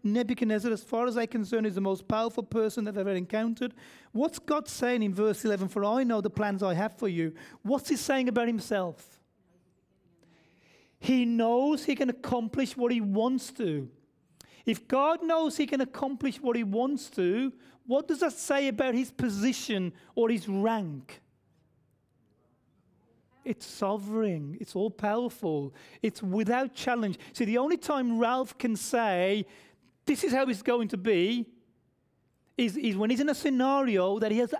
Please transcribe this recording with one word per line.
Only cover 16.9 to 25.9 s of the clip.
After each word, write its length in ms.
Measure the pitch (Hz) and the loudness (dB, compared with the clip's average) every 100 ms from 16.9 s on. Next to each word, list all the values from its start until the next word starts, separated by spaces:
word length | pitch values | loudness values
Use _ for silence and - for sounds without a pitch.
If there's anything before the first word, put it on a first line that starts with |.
| 277 - | -2 -4
to, 420 | - 180 214 262 - - - - | 0 0 2 -2 -4 -16 -20 -2
what 200 | 269 320 | 0 0
does 140 | 294 | 0
that 140 | 339 | 0
say 340 | - - 277 277 | -2 0 2 2
about 260 | 208 262 | 0 0
his 160 | 240 262 | 0 -2
position 800 | - 254 196 240 240 - 202 180 - - | -2 -4 0 0 0 -2 -2 -2 -6 -8
or 140 | - 226 | 0 2
his 200 | 226 202 | 2 0
rank? 720 | 196 220 226 175 139 - - _ _ _ _ _ _ _ _ _ _ _ _ _ _ _ _ _ _ _ _ _ _ | 0 0 0 -4 -8 -14 -20 _ _ _ _ _ _ _ _ _ _ _ _ _ _ _ _ _ _ _ _ _ _
It's 220 | - - - | -8 -8 -8
sovereign. 880 | - 196 208 196 220 214 165 143 185 | -4 -2 -2 -2 -2 0 -2 -6 -10
It's 160 | 208 190 | -8 -4
all-powerful. 960 | 214 - 208 220 240 - 175 151 139 - - | -4 -2 -2 -2 -4 -4 -4 -2 -4 -10 -20